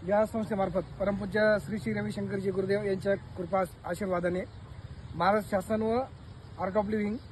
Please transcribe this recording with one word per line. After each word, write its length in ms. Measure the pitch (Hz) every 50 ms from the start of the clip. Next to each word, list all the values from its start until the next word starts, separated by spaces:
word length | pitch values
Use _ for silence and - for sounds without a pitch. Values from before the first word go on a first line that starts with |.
| - 175
या 180 | 202 202 220
संस्थेमार्फत 720 | 214 - 226 220 - 226 196 190 190 175 190 170 - - -
परमपूज्य 580 | 196 196 202 196 202 202 180 214 214 214 214 202 190
श्री 120 | - 208 220
श्री 160 | - 226 214
रविशंकरजी 580 | 208 208 208 208 208 202 196 196 196 190 196
गुरुदेव 320 | 185 190 190 190 196 202 208
यांच्या 320 | 202 190 190 185 196 196
कृपा 480 | 196 - - - - 180 170 175 190 190 175 - - -
आशीर्वादाने 540 | - 175 170 208 190 185 175 175 180 175 180 202 - - - - - - - - - - - - - -
महाराष्ट्र 440 | 156 170 185 202 220 202 - - 196
शासन 220 | 185 - 220 214
व 180 | 220 220 226 240 262 269 - - - - - - - - - -
आर्ट 180 | 180 196 185 214
ऑफ 80 | 208 196
लिव्हिंग 280 | 214 214 208 202 208 262 - -